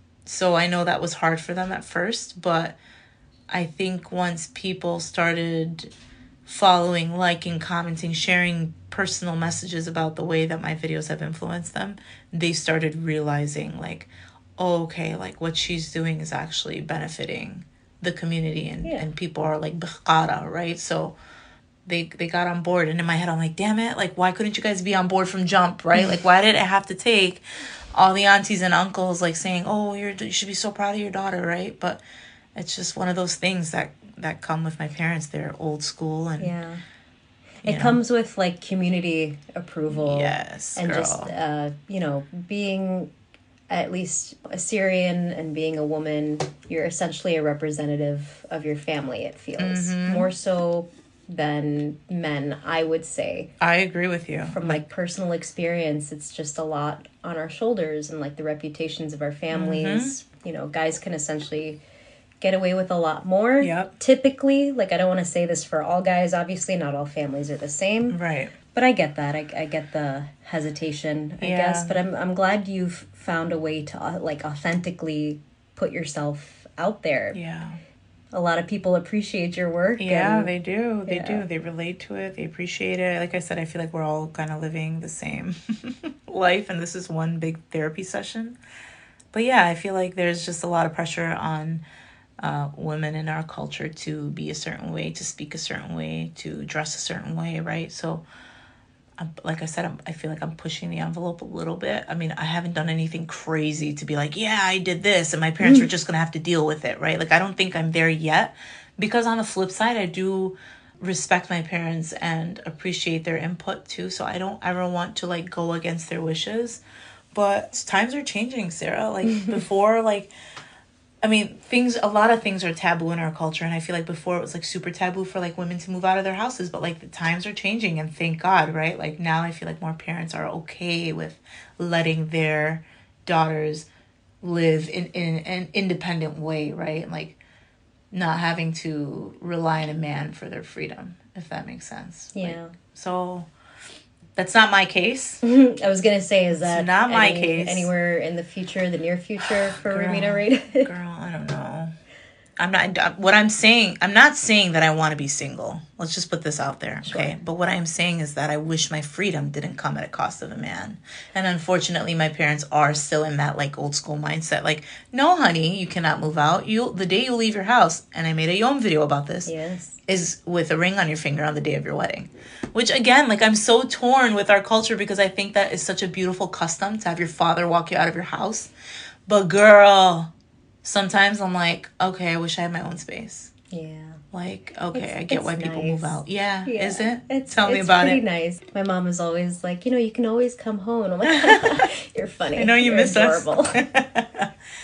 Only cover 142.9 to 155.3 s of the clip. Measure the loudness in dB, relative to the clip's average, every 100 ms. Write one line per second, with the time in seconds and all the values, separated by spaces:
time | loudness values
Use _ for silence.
142.9 | -12 -6 -4 -4 -8 -12 _ -20 -20 -20
143.9 | -20 _ _ -10 -4 4 8 8 6 4
144.9 | 2 2 0 -6 0 6 10 10 8 2
145.9 | 4 4 4 4 4 4 2 2 2 4
146.9 | 4 6 6 6 6 2 0 0 0 2
147.9 | 2 2 2 0 -4 -6 -8 -6 -2 -2
148.9 | 0 -2 -4 -4 -6 -2 0 0 -2 -4
149.9 | -2 0 0 0 2 4 2 4 2 2
150.9 | 0 -10 -10 -8 -8 -6 -6 -6 -8 -8
151.9 | -10 -20 -20 -20 _ _ -2 2 2 2
152.9 | 2 0 4 6 8 6 6 6 8 4
153.9 | 2 6 10 10 8 2 4 6 6 4
154.9 | 4 2 0 -4